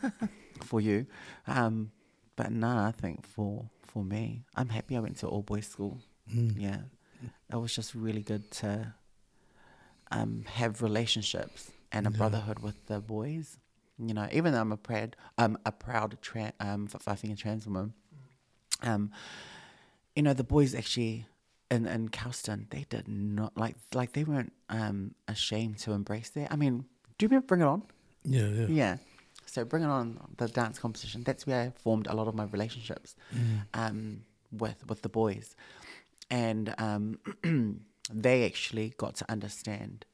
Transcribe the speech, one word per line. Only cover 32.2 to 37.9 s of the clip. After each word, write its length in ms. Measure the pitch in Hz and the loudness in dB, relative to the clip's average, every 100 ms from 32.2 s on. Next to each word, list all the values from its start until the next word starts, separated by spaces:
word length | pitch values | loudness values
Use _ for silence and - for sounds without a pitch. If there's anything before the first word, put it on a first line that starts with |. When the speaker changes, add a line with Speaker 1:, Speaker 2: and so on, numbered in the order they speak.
| 110 | 0
Speaker 1:
of 80 | 110 | 0
my 80 | |
relationships, 720 | 104 101 113 117 110 - - - - | -2 0 -2 -4 -8 -10 -12 -20 -8
Speaker 2:
Mm. 280 | 120 117 107 104 | 0 2 2 -2
Speaker 1:
um, 520 | 120 113 104 107 107 113 _ - | 0 0 0 -6 -10 -14 _ -12
with, 340 | 107 110 110 - | -4 -4 -4 -8
with 160 | 110 | -6
the 60 | 110 | -2
boys. 460 | 113 110 101 107 - - - - - - - - | 2 2 0 -8 -18 -20 -20 -18 -20 -20 -16 -4
And, 460 | 123 117 110 107 - | 0 2 0 -2 -2
um, 380 | 110 104 104 110 - - | -2 0 -2 -4 -8 -4
<clears throat> 680 | 165 156 110 - - | 2 4 2 0 -10